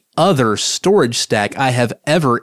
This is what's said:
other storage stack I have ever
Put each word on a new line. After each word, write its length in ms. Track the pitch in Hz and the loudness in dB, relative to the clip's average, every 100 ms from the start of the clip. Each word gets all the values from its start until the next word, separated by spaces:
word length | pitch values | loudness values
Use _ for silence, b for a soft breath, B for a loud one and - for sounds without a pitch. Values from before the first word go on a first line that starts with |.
| _ - | _ 0
other 400 | 180 143 113 101 | 2 2 0 0
storage 580 | - - 180 202 123 117 | -4 -2 2 2 2 -2
stack 400 | - 110 104 - | -2 -2 -2 -2
I 140 | 135 | -2
have 240 | 123 117 - - | 0 -2 -4 -2
ever 320 | 165 139 117 | 0 2 0